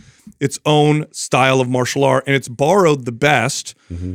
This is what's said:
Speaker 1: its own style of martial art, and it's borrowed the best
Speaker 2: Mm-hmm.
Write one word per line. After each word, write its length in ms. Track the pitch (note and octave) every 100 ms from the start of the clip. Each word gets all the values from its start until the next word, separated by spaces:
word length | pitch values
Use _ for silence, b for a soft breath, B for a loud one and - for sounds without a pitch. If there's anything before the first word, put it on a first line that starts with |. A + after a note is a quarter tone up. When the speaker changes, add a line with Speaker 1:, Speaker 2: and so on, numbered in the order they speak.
| B B B -
Speaker 1:
its 180 | C#3+ - -
own 400 | D3+ D3 D3+ D3+
style 480 | - - C#3 C3 C3
of 80 | B2+
martial 360 | B2+ B2 - C#3
art, 180 | C3 C3+
and 100 | C#3
it's 120 | -
borrowed 560 | A#2 C#3+ G3 F3 D3 A#2+
the 60 |
best 640 | A#2 C#3+ C#3 A#2 - - - _
Speaker 2:
Mm-hmm. 220 | F2 F2+